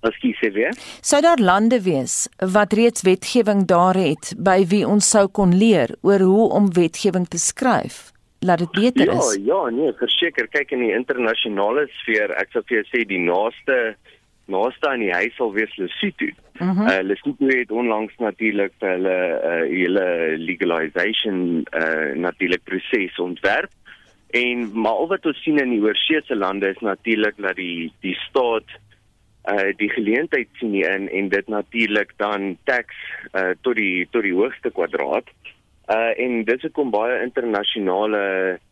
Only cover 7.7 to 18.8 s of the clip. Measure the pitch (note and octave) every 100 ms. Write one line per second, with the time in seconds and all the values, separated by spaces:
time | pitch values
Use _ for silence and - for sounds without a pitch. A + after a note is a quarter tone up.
7.7 | F#3 - - - _ _ _ F#3 E3+ E3+
8.7 | - A#3 B3 F#3 A#3+ C3 G2 G#2 F#3 C#3
9.7 | A#2 D3+ - A#2+ - F3 D3 A2+ D3+ C#3+
10.7 | C3 A#2 G#2 B2+ B2+ A2+ A#2 A#2 G2 G2+
11.7 | C3 C#3+ - - A2 G#2 D#2+ F#2+ A#2+ -
12.7 | A2+ G#2 B2 G#2+ F#2 F2 F2 A2 - -
13.7 | C3 A2+ G#2 _ _ _ _ - F#2+ A#2
14.7 | - D3 B2+ G#2 F2+ G#2+ - A#2+ G2+ A2
15.7 | - F2+ - G#3 - - - _ - F3+
16.7 | F#3 G#3+ F#2+ - - - B2+ C3+ C3 B2
17.7 | A2 A#2+ G#2+ G#2+ - A2+ F#2+ A2 G2+ G2
18.7 | _